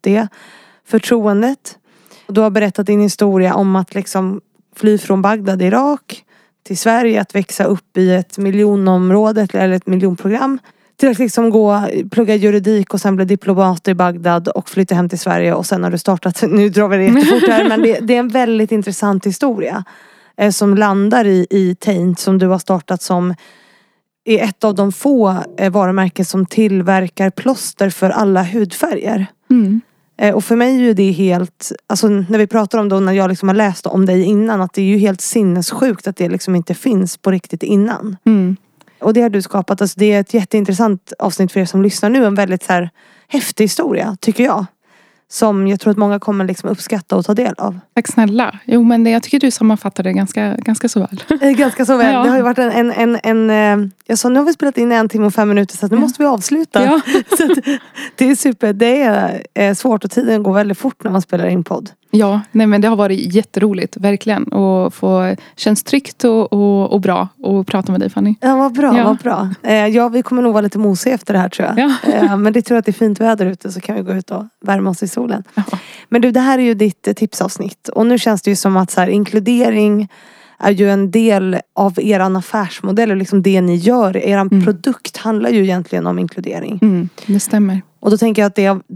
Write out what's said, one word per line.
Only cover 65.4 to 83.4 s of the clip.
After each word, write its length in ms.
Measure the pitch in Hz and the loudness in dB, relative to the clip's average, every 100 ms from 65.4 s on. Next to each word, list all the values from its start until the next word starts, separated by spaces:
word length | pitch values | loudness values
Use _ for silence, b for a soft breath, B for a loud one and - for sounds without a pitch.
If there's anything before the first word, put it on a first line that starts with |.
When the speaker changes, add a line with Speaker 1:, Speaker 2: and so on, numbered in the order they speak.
| B B | B B
Speaker 2:
känns 260 | 220 214 | -2 -2
tryggt 420 | - 277 - - | -2 -4 -4 -2
och, 280 | 240 226 190 | 0 2 0
och, 400 | 202 202 196 196 | 0 2 2 0
och 80 | 202 | 0
bra 280 | 190 185 185 - 190 | 0 -2 -4 -6 -2
att 200 | 196 190 | -2 -2
prata 260 | 196 185 | -4 -2
med 80 | 185 | -2
dig, 100 | 196 | -2
Fanny. 240 | - 208 214 | -2 -2 0
Speaker 1:
Ja, 160 | 262 269 | 0 2
vad 160 | 269 | 0
bra, 240 | 240 285 240 | 0 2 4
Speaker 2:
Ja. 60 | |
Speaker 1:
vad 120 | 214 - | 2 0
bra. 300 | 240 - 190 190 | -2 -4 -4 -6
Eh, 240 | 226 214 214 | 0 0 2
ja, 220 | 226 240 | 2 2
vi 140 | 240 | -2
kommer 200 | - 247 | -2 0
nog 100 | 240 | 2
vara 80 | 214 | 0
lite 180 | 202 202 | 0 0
mosiga 360 | 208 180 254 | 0 0 -2
efter 180 | 247 - | -4 -2
det 60 | 190 | -2
här, 80 | 185 | -2
tror 200 | - - | -2 -2
jag. 100 | 226 | 0
Speaker 2:
Ja. 340 | 277 254 - | 0 0 -2
Speaker 1:
Eh, 240 | - 208 202 | 0 2 2
men 160 | 214 | 0
det 60 | 226 | 0
är 40 | |
tur 140 | - 233 | 0 0
att 80 | |
det 60 | 214 | 0
är 20 | |
fint 280 | 190 220 202 | 0 0 0
väder 260 | 226 214 185 | 0 0 -2
ute, 260 | 185 196 | -4 -10
så 80 | 185 | -12
kan 160 | - 208 | -8 -6
vi 60 | |
gå 100 | 185 | -4
ut 180 | 190 - | -6 -6
och 140 | 196 214 _ | -10 -12 _
värma 260 | 196 196 190 | -4 -2 -2
oss 120 | 170 | -4
i 60 | 196 | -6
solen. 340 | 233 240 214 - | -6 -6 -6 -8
Speaker 2:
Ja. 80 | - - 185 B B B | -6 -6 -8 B B B
Speaker 1:
Men 140 | 240 | 0
du, 80 | 247 | 2
det 100 | 247 | 2
här 180 | 262 262 | 2 2
är 40 | |
ju 120 | 247 | 2
ditt, 340 | 208 208 - 202 | 2 0 -2 -4
eh, 60 | |
tipsavsnitt. 720 | 202 214 - 185 - 196 - - | -2 -4 -4 -6 -6 -10 -12 -6
Och 180 | - 233 | 0 2
nu 120 | 247 | 2
känns 240 | 226 202 | 0 0
det 80 | 202 | 0
ju 60 | 196 | 0
som 200 | 196 185 | 0 0
att 140 | 180 | 0
så 100 | - | 0
här, 80 | 180 | 0
inkludering 1000 | 202 196 214 196 240 233 214 208 208 202 b b b b b | 0 0 -2 0 2 2 2 2 0 -2 b b b b b
är 120 | 202 | 0
ju 200 | 190 202 | 2 2
en 200 | 196 196 | 2 2
del 460 | 220 226 196 185 175 - | 2 2 2 0 -4 -4
av 260 | - 196 180 | -2 -2 0
eran 360 | 208 196 190 190 | 0 2 0 -2
affärsmodell 720 | - 220 185 - 190 202 226 | -4 -4 -6 -6 -4 0 0
och 60 | 190 | 0
liksom 260 | 185 202 | 0 2